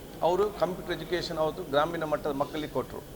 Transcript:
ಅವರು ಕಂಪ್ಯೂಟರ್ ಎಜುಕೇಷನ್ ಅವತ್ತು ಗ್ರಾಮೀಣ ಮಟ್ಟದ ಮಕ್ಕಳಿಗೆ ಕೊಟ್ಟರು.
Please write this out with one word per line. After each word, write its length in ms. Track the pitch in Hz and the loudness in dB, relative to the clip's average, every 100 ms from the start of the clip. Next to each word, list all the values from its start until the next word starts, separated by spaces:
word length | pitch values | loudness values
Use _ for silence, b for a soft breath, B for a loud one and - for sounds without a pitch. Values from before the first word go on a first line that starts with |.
| - - | -14 0
ಅವರು 280 | 160 180 208 | 4 4 4
ಕಂಪ್ಯೂಟರ್ 460 | - 165 180 - 160 | 2 0 0 -4 -6
ಎಜುಕೇಷನ್ 420 | 160 170 165 160 | -2 -2 0 0
ಅವತ್ತು 260 | 156 180 | 0 0
ಗ್ರಾಮೀಣ 400 | 156 143 160 170 | 2 2 2 0
ಮಟ್ಟದ 280 | 156 147 156 | 0 0 0
ಮಕ್ಕಳಿಗೆ 360 | 135 143 156 147 | 0 -2 -2 -2
ಕೊಟ್ಟರು. 360 | 131 113 110 - | -2 -2 -8 -10